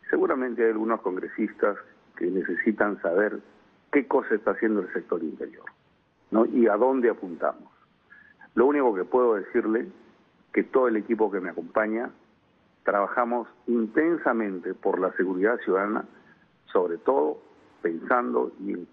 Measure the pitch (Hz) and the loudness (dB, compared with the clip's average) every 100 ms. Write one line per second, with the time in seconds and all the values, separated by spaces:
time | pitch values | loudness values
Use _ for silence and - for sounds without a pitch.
0 | - 151 185 147 127 113 113 110 110 113 | -2 0 0 0 -4 0 0 2 -2 -2
1 | - 90 104 - 107 - 107 101 - _ | -4 -6 -8 -4 -6 0 -2 -2 -14 _
2 | _ - 90 92 85 87 - 104 104 95 | _ -6 -4 -2 -4 -2 0 0 0 0
3 | - 87 104 101 - - _ _ _ 147 | 0 2 0 -2 -14 -20 _ _ _ -2
4 | 127 139 113 107 107 98 113 104 90 90 | 2 -2 0 -2 0 0 0 0 -2 -8
5 | - 87 80 - - - - _ _ _ | -4 -4 -4 -8 -12 -14 -20 _ _ _
6 | _ _ _ 107 120 131 113 104 127 135 | _ _ _ 0 2 4 4 6 4 4
7 | 117 104 95 80 - - - _ _ _ | 2 0 -8 -4 -4 -4 -16 _ _ _
8 | _ - - _ - - 127 147 127 98 | _ -20 -20 _ -6 2 4 4 2 0
9 | 87 127 123 104 95 120 110 110 - - | 0 2 4 2 0 -2 0 -2 -4 -14
10 | - _ _ _ _ - - 135 127 110 | -20 _ _ _ _ -2 2 2 2 0
11 | 104 110 107 95 90 85 85 110 107 110 | -2 0 0 0 -6 -8 -4 -2 0 -2
12 | 170 - _ _ _ _ _ _ - 101 | -6 -12 _ _ _ _ _ _ -2 0
13 | 98 - 120 120 113 - - 120 110 151 | 0 0 -2 -2 -6 -12 -2 -2 0 0
14 | 160 165 147 117 104 92 90 92 98 90 | 0 0 0 0 -2 -4 -8 -4 -2 0
15 | 92 - 92 92 101 120 - 92 104 120 | -2 0 -2 2 2 0 0 0 0 -4
16 | - - _ _ _ _ _ 101 90 82 | -6 -18 _ _ _ _ _ 0 0 -2
17 | - 139 151 - - - _ _ 87 82 | 0 2 0 -2 -12 -20 _ _ -4 -4
18 | 123 123 123 123 64 - 98 90 85 | 0 0 2 -2 -2 -6 -8 -8 -10